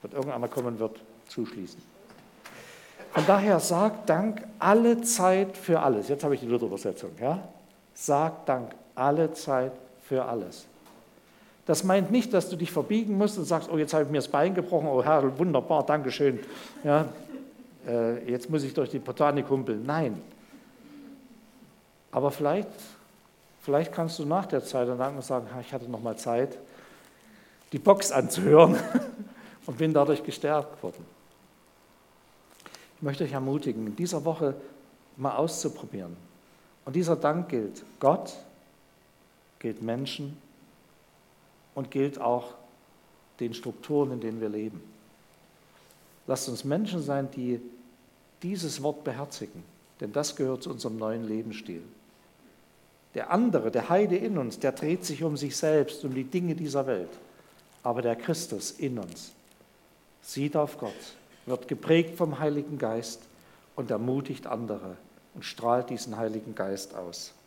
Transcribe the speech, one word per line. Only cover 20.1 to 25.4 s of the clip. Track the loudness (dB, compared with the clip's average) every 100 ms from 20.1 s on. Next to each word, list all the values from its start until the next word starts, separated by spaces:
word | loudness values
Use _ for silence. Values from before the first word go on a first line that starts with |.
| -2 -10 -20 -20 -20 -20 -20 -20 -20 -20 -20 -20 -20 -20 -20 -20 -20 _ _ _
Aber | 0 0
vielleicht, | 0 0 0 -2 -10 -20 -20 -20 -20 _ _ _ -16
vielleicht | 0 2 2
kannst | -2 -4 -2
du | 0
nach | 0 0
der | -2
Zeit | 0 0 0
dann | 0
danken | -2 -4
und |
sagen, | -4 -4